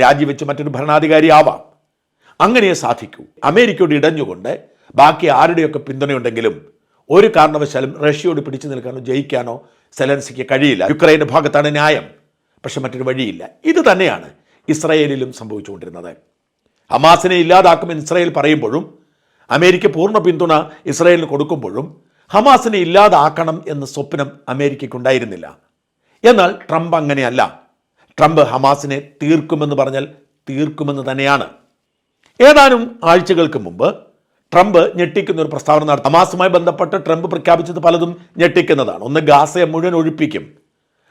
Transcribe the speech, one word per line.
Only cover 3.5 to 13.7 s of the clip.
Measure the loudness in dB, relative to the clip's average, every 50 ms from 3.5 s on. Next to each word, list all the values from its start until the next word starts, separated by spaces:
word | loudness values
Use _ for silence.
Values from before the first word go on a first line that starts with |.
| 2 2 2 2 2 0 0 0 0
ഇടഞ്ഞുകൊണ്ട് | 2 0 0 0 -2 -6 -8 -10 -10 -8 -10 -10 -10 -12 _ _ _ _ _ 2
ബാക്കി | 4 4 4 4 2 0
ആരുടെയൊക്കെ | 0 2 4 2 2 2 0 -2 -2 -4 -6
പിന്തുണയുണ്ടെങ്കിലും | -10 -10 -8 -6 -4 -4 -4 -4 -4 -6 -4 -2 -2 -2 -2 -4 -14 _ _ _ _ _ _ _ _ 2
ഒരു | 4 4 4 4 4
കാരണവശാലും | 4 2 2 2 -2 -4 -4 -4 -6 -6 -6 -6 -4 -2
റഷ്യയോട് | -2 -2 -2 -2 -4 -4 -4
പിടിച്ചു | -6 -8 -10 -12 -12 -12
നിൽക്കാനോ | -12 -12 -12 -14 -14 -12
ജയിക്കാനോ | -8 -6 -4 -4 -4 -4 -6 -6 -6 -6 -12 -14 -16 _ _ _ _ _
സെലൻസ്കിക്ക് | -8 -6 -2 -2 -2 -4 -6 -10 -12 -10 -6 -4
കഴിയില്ല. | -2 0 0 0 0 0 -2
യുക്രൈൻ്റെ | -2 0 2 4 4 4 4 2
ഭാഗത്താണ് | 0 0 0 0 0 0 0 0 0 0
ന്യായം, | 0 0 0 0 0 -4 -10 _ _ _ _ _ _ _ _ _ _ -14
പക്ഷെ | -10 -10 -8
മറ്റൊരു | -10 -10 -10 -8
വഴിയില്ല. | -6 -6 -4 -4 -4 -6 -8 -10 -14 -18 _ _ -4
ഇത് | -2